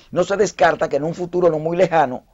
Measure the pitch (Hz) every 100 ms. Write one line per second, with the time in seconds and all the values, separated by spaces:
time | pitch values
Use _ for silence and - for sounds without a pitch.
0 | - 160 180 202 202 - 170 151 160 139
1 | 156 165 175 175 180 156 160 175 175 165
2 | 135 127 -